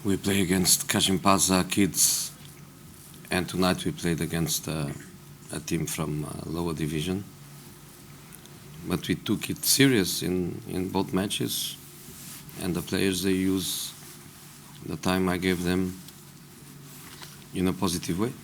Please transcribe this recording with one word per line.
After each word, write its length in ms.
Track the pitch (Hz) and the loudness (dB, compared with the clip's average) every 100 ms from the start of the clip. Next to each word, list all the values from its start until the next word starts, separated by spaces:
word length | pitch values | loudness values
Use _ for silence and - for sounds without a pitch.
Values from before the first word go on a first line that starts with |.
We 140 | 101 95 | 0 0
play 240 | 95 98 | 2 2
against 460 | 90 95 90 - - | 4 4 6 4 4
Kasimpasa 800 | 107 95 95 101 98 90 95 90 | 2 4 4 6 6 6 4 4
kids, 640 | - 98 - - - - - - - - - - - - - - | 4 4 4 2 2 -2 -8 -18 -18 -18 -18 -18 -18 -18 -18 -2
and 160 | 92 87 | -2 0
tonight 380 | 87 92 90 92 | 2 4 4 0
we 60 | |
played 300 | 78 87 78 | -2 0 0
against, 460 | 80 82 80 - - | 0 0 0 0 -2
uh, 220 | 78 73 73 - - - - - | -2 -2 -6 -12 -18 -18 -18 -10
a 80 | 78 | -10
team 260 | - 82 78 | -2 -2 -2
from, 400 | - 78 76 73 | -2 -2 -2 -4
uh, 240 | 71 - | -6 -6
lower 240 | 80 85 | -2 -2
division. 500 | 76 78 78 80 92 104 - - - - - - - - - - - - - - - - | -2 -2 0 0 -2 -4 -14 -18 -18 -18 -18 -20 -20 -18 -18 -18 -18 -18 -18 -18 -14 -4
But 200 | 87 - | -4 0
we 80 | 92 | -2
took 340 | - 101 - | 0 0 0
it 140 | 95 | -4
serious 580 | - - 135 127 90 - | 2 6 8 8 4 0
in, 400 | 87 90 87 - - | 0 0 0 -4 -6
in 220 | 87 92 | -4 0
both 240 | 95 92 | 0 0
matches, 640 | 92 98 - 117 - - - - - - - - - - - | 0 0 -2 -2 -2 -6 -8 -16 -18 -18 -16 -14 -14 -14 -6
and 140 | 90 87 | -2 -2
the 60 | |
players, 420 | 82 95 95 92 | 0 2 2 2
they 80 | 95 | 2
use 640 | 92 95 95 87 - - - - - - - - - - - - | 4 4 2 0 -4 -6 -10 -16 -18 -18 -20 -20 -20 -18 -14 -8
the 120 | 85 | -4
time 320 | - 92 92 | 2 4 4
I 80 | 87 | 4
gave 260 | 92 90 | 4 2
them 340 | 87 90 92 92 - - - - - - - - - - - - - - - 98 | 4 2 2 -2 -14 -18 -20 -20 -20 -20 -18 -18 -18 -16 -16 -16 -16 -16 -10 2
in 120 | 92 | 2
a 60 | |
positive 460 | 90 95 85 73 87 | 4 0 0 -2 0
way. 140 | 113 135 | 0 -2